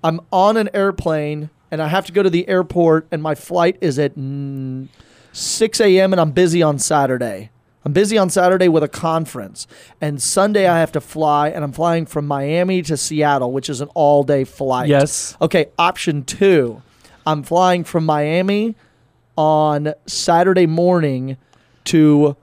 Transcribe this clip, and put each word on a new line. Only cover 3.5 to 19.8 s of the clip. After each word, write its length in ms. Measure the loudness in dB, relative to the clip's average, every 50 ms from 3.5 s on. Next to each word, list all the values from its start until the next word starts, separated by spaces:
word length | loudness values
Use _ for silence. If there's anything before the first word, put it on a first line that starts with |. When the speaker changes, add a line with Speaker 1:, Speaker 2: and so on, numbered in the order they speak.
| -2 0 2 2 0 0
Speaker 1:
is 200 | -2 -2 0 0
at, 160 | -2 -2 -2
mm, 720 | -6 -10 -10 -8 -8 -10 -10 -10 -10 -10 -10 -10 -10 -12 -16 _ _ _ _ _ _ _ _
six 480 | _ -10 -8 -6 -2 0 0 0 2 2
A 200 | 4 4 4 4
M, 140 | 4 2 2
and 60 | 2
I'm 120 | 0 0
busy 320 | 2 2 2 2 4 2 2
on 160 | 2 0 -2
Saturday. 720 | -2 -2 0 0 0 0 -2 -2 -4 -6 -8 -10 -14 -18 _ _ _ _ _ _ _
I'm 80 | -2 0
busy 240 | 0 0 2 2 0
on 120 | 0 2
Saturday 360 | 2 2 2 4 4 4 4 4
with 120 | 4 2 0
a 40 | 0
conference, 800 | -6 -6 -4 -2 -2 -2 -4 -6 -10 -14 -14 -14 -16 -18 -20 _ -20 -20 -20 -20 _ _
and 180 | -8 -6 -6 -6
Sunday 460 | -6 -2 0 0 2 2 2 2 2 2
I 120 | 2 2
have 120 | 0 0 -2
to 80 | -6
fly, 480 | -8 -8 -6 -2 0 0 2 2 0 -2
and 140 | -2 -4 -8
I'm 80 | -8 -6
flying 340 | -2 -2 0 0 0 -4 -4
from 180 | -6 -6 -4
Miami 560 | -4 -4 -4 -4 -2 -2 -2 0 0 0 -2 -2
to 140 | -2 -4 -4
Seattle, 540 | -4 -6 -2 0 0 2 2 0 0 -2
which 180 | -4 -6 -6 -6
is 120 | -8 -8
an 80 | -8 -8 _
all-day 520 | 0 2 4 4 4 2 2 0 0 -2
flight. 440 | -4 -6 -8 -4 -4 -2 -2 0 2
Speaker 2:
Yes. 480 | 2 2 2 2 -2 -6 -8 -10 -6 -4
Speaker 1:
Okay, 280 | -4 0 2 0 0 0 _ 0
option 460 | 0 0 0 -2 -4 -4 -4 -4 -6
two, 580 | -8 -4 0 2 4 4 4 2 0 -4 -10 -18 _ _ _ _ -20 _ _ _ -4
I'm 160 | -4 -4 -4
flying 400 | -2 0 2 2 2 2 0 -4
from 220 | -4 -4 -2 0
Miami 680 | 0 0 0 0 -2 -2 -2 0 0 -2 -2 -2 -4 -6 _ _ _ _ _ _ _ _ _ _ _ _ 0
on 560 | 0 2 2 2 2 2 0 -2